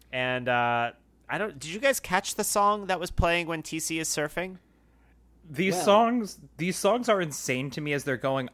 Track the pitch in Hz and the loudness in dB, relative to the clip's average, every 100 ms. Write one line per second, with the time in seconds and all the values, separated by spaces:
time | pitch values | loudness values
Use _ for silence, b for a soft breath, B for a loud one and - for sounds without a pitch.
0 | _ 127 127 127 123 120 120 117 117 - | _ -4 -2 -2 0 2 2 2 0 -6
1 | _ _ - 139 208 143 143 185 277 262 | _ _ -8 -6 -6 -8 -10 -2 0 0
2 | - 185 - - 208 214 202 208 196 180 | 0 -2 0 -4 0 4 4 2 0 -2
3 | 180 - 175 170 165 160 - 160 - 165 | 0 2 2 2 0 -4 -6 -6 -4 -4
4 | 160 - 147 - 185 185 _ b b b | -2 -2 -2 -4 -6 -10 _ b b b
5 | b b _ _ 165 139 190 180 175 202 | b b _ _ -10 -2 0 2 6 6
6 | 233 240 202 - 147 - 170 180 202 233 | 6 2 -4 -8 -18 -6 -4 0 2 2
7 | 233 202 170 135 - 127 139 - 147 143 | 2 2 0 -4 -2 -2 -2 -6 -4 -2
8 | 131 123 135 135 127 | -2 -2 0 -2 -2